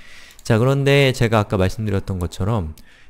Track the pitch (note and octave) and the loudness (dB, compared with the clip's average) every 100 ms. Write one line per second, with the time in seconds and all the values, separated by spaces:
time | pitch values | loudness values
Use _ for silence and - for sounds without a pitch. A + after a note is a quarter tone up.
0 | - - - - - A2+ B2 C#3 C#3 C#3+ | -18 -20 -20 -20 0 2 2 2 2 4
1 | C#3 B2 A#2 A2 G#2 G#2 F#2 - G#2+ G2 | 4 2 2 2 0 0 0 -2 -4 -4
2 | - F#2 F2 - F#2+ A#2 D#2+ D2+ - - | -4 -6 -6 -4 -4 -2 -6 -12 -20 -20